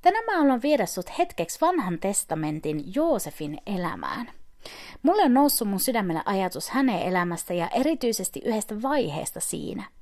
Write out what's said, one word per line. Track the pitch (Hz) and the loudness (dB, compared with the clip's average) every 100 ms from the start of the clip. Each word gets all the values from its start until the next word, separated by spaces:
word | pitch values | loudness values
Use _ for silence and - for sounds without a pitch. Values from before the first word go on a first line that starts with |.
Tänään | 349 415 466 | 4 4 0
mä | 381 | 4
haluan | 285 254 | 4 4
viedä | 269 294 185 | 2 2 2
sut | - 175 - | -4 -8 -2
hetkeksi | 359 - 165 - | -2 0 -6 2
Vanhan | 320 370 185 170 | 2 2 0 -2
testamentin | 196 202 - 156 156 151 156 151 147 196 | 0 -2 -2 -2 -2 -2 -4 -4 -4 0
Joosefin | 330 247 - - 151 151 - | 2 0 -2 -8 -8 -8 -6
elämään. | 190 175 95 69 233 240 - - - - - - - | -4 -4 -6 -6 -6 -8 -14 -20 -18 -18 -16 -18 0
Mulle | 277 403 | 2 6
on | 349 | 6
noussut | 247 294 - 208 | 6 6 4 0
mun | 196 | 0
sydämelle | - 233 190 160 - | 0 0 0 -2 0
ajatus | 196 185 - - | 0 0 -4 -4
hänen | 254 262 196 | 2 2 2
elämästä | - 185 175 170 - | 2 2 0 -2 -4
ja | 175 170 | -2 0
erityisesti | - 277 320 240 220 185 - - | 0 2 2 0 0 -4 -4 -2
yhdestä | 220 208 214 | -2 -2 -6
vaiheesta | 254 294 180 147 - - | 0 0 0 -2 -6 -6
siinä. | - - - - 190 - | -6 -6 -6 -8 -10 -16